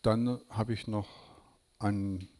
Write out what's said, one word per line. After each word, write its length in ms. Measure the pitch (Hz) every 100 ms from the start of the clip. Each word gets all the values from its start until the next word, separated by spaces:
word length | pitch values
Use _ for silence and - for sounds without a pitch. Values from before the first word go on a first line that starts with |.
dann 380 | 117 113 123 123 -
habe 240 | 107 110
ich 160 | 110 -
noch 200 | 107 101 - - - - _ _ _
einen 500 | 104 101 98 95 95